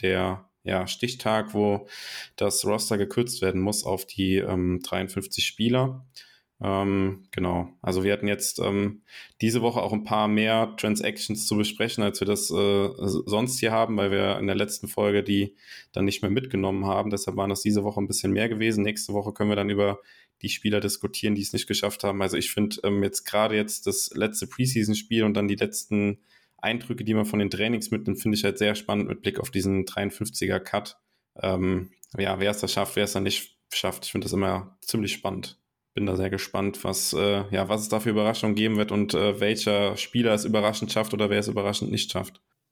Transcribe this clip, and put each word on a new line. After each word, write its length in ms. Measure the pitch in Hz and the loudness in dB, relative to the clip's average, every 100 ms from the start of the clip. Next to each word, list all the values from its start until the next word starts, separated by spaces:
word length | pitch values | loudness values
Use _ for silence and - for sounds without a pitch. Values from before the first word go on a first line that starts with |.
der, 480 | 95 92 92 95 - _ | 0 2 0 -2 -10 _
ja, 240 | 92 92 95 | -2 -2 -2
Stichtag, 680 | - 123 - 110 110 107 | -4 -4 -2 0 0 0
wo 340 | 104 104 101 - - - - - - | 2 2 2 -4 -16 -14 -12 -12 -2
das 300 | 101 - 98 | 0 0 0
Roster 320 | 110 - 104 | 0 0 0
gekürzt 440 | 98 - 120 - | 0 0 0 0
werden 200 | 95 92 | 0 2
muss 240 | 98 104 - | 0 0 -2
auf 200 | 95 - | -4 -4
die, 300 | - 95 95 | -2 2 2
ähm, 460 | 92 92 90 90 | 2 0 0 0
dreiundfünfzig 640 | - 95 95 98 - - - | -2 -4 -4 -6 -6 -4 -4
Spieler. 600 | - 117 127 135 131 - - - _ _ - | 0 2 2 2 -2 -14 -20 -20 _ _ -8
Ähm, 640 | 98 98 98 98 95 95 - | -2 0 2 2 2 -2 -8
genau, 380 | - 90 87 87 - | -2 0 0 -2 -6
also 220 | 92 92 | -2 0
wir 100 | 98 | 2
hatten 140 | 101 104 | 0 0
jetzt, 320 | 101 - - | 0 -2 -2
ähm, 440 | 98 101 101 107 _ - - - | 0 0 0 -4 _ -20 -20 -2
diese 200 | 113 117 | 0 2
Woche 200 | 117 117 | 2 2
auch 100 | 98 | 0
ein 120 | 107 | -2
paar 240 | 107 110 107 | 0 2 4
mehr 480 | 107 110 113 113 - | 4 4 4 2 0
Transactions 720 | 107 104 107 107 - 104 - | -2 0 -2 -4 -6 -4 0
zu 100 | 107 | 0
besprechen, 460 | 104 - 113 113 | 0 -2 -4 0
als 160 | 104 - | -2 0
wir 80 | 98 | 0
das, 240 | 101 - | 0 0
äh, 340 | 95 101 101 98 | 2 4 4 2
s-, 380 | - 98 78 - | -2 -2 -2 0
sonst 340 | 104 127 131 | 0 0 0
hier 120 | 113 | 2
haben, 260 | 113 113 107 | 2 2 2
weil 140 | 101 | 2
wir 260 | 98 98 104 | 2 2 0
in 80 | 101 | 0
der 80 | 98 | 0
letzten 320 | 104 - 101 | -2 -4 -6
Folge 360 | - 104 101 | 0 2 2
die 320 | 101 98 101 - - - - | 4 2 2 -4 -20 -20 -8
dann 140 | - 98 | 0 0
nicht 160 | - | 0
mehr 100 | 101 | 0
mitgenommen 540 | - - 98 95 98 98 | 0 0 0 0 0 0
haben. 240 | 98 104 | 0 0
Deshalb 260 | 101 - 101 | -2 -4 -2
waren 140 | 98 | -2
das 120 | 98 | 0
diese 220 | 107 104 | 2 2
Woche 180 | 104 104 | 2 -2
ein 60 | 101 | -2
bisschen 240 | - 101 | -2 0
mehr 180 | 98 113 | 2 0
gewesen. 340 | 110 113 107 | 2 2 2
Nächste 300 | 104 107 - | 2 -2 -2
Woche 200 | 101 104 | -2 -2
können 160 | - 104 | 0 2
wir 80 | 104 | 2
dann 120 | 101 | 2
über 300 | 101 101 101 - - _ _ | 2 2 0 -8 -20 _ _
die 60 | - | -6
Spieler 300 | - 107 104 | -2 2 2
diskutieren, 560 | 101 - 101 - 107 104 | 2 -2 -4 -2 0 0
die 60 | |
es 100 | 98 | 0
nicht 140 | 101 - | -4 -2
geschafft 360 | 101 101 - | -2 -2 0
haben. 180 | 101 98 | -2 0
Also 160 | 95 - | 0 0
ich 140 | - | -2
find, 280 | - 104 - | 0 -2 0
ähm, 200 | 101 101 | 0 2
jetzt 220 | 98 - - | 0 -2 -2
gerade 300 | 104 107 107 | 2 2 2
jetzt 300 | 107 - 98 | -2 -4 -2
das 260 | 95 - | -2 -4
letzte 340 | - 107 - 95 | -2 -2 -2 -6
Preseason-Spiel 760 | - 127 120 107 104 - 113 | -2 0 2 2 0 0 2
und 100 | 107 | 2
dann 160 | 104 101 | 2 0
die 60 | 101 | 0
letzten 640 | 107 - - 104 104 104 _ _ _ _ | -2 -4 -2 0 0 -2 _ _ _ _
Eindrücke, 440 | 107 117 - 110 | -4 -4 -4 -4
die 100 | 107 | 0
man 120 | 110 104 | 2 2
von 140 | 107 | 0
den 100 | 98 | 0
Trainings 420 | 95 110 113 - | 0 0 0 -2
mitnimmt, 300 | 110 98 95 | -2 -2 -2
finde 160 | 107 107 | 0 2
ich 60 | 101 | 0
halt 120 | 101 | 2
sehr 180 | 104 107 | 2 0
spannend 340 | - 104 104 | -2 -2 -2
mit 120 | - | -4
Blick 180 | 101 - | -4 -4
auf 120 | - | -4
diesen 340 | 98 98 98 92 | -2 2 0 0
dreiundfünfziger 760 | 107 98 - 107 - 95 92 | -4 -4 -4 -6 -4 -2 -2
Cut. 360 | 92 104 - - _ _ _ - | -2 -4 -4 -12 _ _ _ -6
Ähm, 500 | 95 92 92 92 92 _ - 95 | -2 0 2 0 -4 _ -10 -4
ja, 220 | 98 92 | -2 0
wer 120 | 101 | 0
es 80 | 104 | 0
da 100 | 95 | -2
schafft, 260 | 98 98 107 | -2 0 0
wer 80 | |
es 100 | 104 | 0
da 60 | 98 | 0
nicht 380 | 98 - - _ - | 0 -2 -6 _ -8
schafft. 320 | - 98 - - | -4 -4 -4 -6
Ich 60 | |
find 100 | 107 | -4
das 100 | 95 | -2
immer 440 | 95 95 95 95 - | 0 0 0 -6 -12
ziemlich 300 | - 113 101 | -4 -2 -2
spannend. 480 | - 98 95 - - _ _ _ - | -4 -6 -6 -10 -16 _ _ _ -4
Bin 120 | 101 | 0
da 80 | 92 | 0
sehr 160 | 95 | 0
gespannt, 520 | 98 - 98 101 - | -2 -4 -2 -2 -2
was, 300 | 95 95 - | -4 -2 -2
äh, 300 | - 101 101 101 | 0 2 2 0
ja, 180 | 98 95 | -2 0
was 120 | 107 | -2
es 80 | 107 | 0
da 100 | 110 | 0
für 100 | 113 | 2
Überraschungen 460 | 107 107 113 110 104 | 2 2 2 0 2
geben 220 | 110 107 | 2 2
wird 140 | 107 | 2
und, 220 | 101 101 | 2 2
äh, 260 | 80 101 98 | 2 2 2
welcher 560 | 104 110 107 101 101 101 | 0 2 2 4 2 0
Spieler 380 | - 120 117 | -2 2 4
es 100 | 107 | 4
überraschend 480 | 110 107 104 107 107 | 2 2 2 2 -2
schafft 220 | 110 107 | 0 0
oder 160 | 104 104 | 0 2
wer 80 | 104 | 2
es 100 | 107 | 0
überraschend 440 | 101 101 107 107 | 0 -2 -2 -2
nicht 200 | 107 - | -2 -2
schafft. 300 | - 107 - _ _ _ | -4 -6 -12 _ _ _